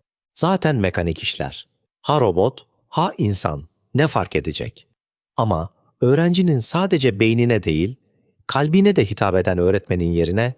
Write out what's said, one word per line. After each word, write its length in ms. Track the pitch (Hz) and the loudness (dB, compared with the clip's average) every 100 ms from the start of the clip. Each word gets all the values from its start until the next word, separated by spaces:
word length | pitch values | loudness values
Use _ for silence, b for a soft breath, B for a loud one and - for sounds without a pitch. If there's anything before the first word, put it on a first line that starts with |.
| _ _ _ | _ _ _
Zaten 420 | - 165 190 156 135 | -4 -2 0 0 0
mekanik 460 | 95 90 85 80 | -2 -2 -4 -4
işler. 460 | - - 69 - - _ _ _ | -6 -6 -8 -12 -20 _ _ _
Ha 180 | - 151 | -2 0
robot, 460 | 113 87 113 - - _ _ | 0 2 0 -2 -16 _ _
ha 240 | - 180 - | -4 -2 0
insan. 500 | 110 98 87 73 80 _ _ | -2 0 -2 -6 -12 _ _
Ne 120 | 127 151 | 0 0
fark 300 | 117 87 78 | 0 -2 -4
edecek? 500 | 76 73 - - - _ _ _ _ - | -4 -6 -8 -12 -20 _ _ _ _ -4
Ama 320 | 113 82 82 _ _ _ | -2 -2 -4 _ _ _
öğrencinin 600 | 123 147 170 175 180 135 | 2 4 2 2 2 0
sadece 600 | - - 190 175 131 98 | -2 -2 0 0 0 2
beynine 420 | 113 117 120 110 | 2 2 2 0
değil, 340 | - 78 95 131 _ _ _ _ - | 0 -2 -2 -6 _ _ _ _ -6
kalbine 500 | 131 151 185 202 190 | -2 2 4 4 2
de 80 | |
hitap 300 | 107 104 101 | 0 0 0
eden 240 | 92 92 90 | 2 0 2
öğretmenin 540 | 87 98 - 90 85 | 2 0 -2 -2 0
yerine 420 | 85 82 98 123 | 0 0 0 -2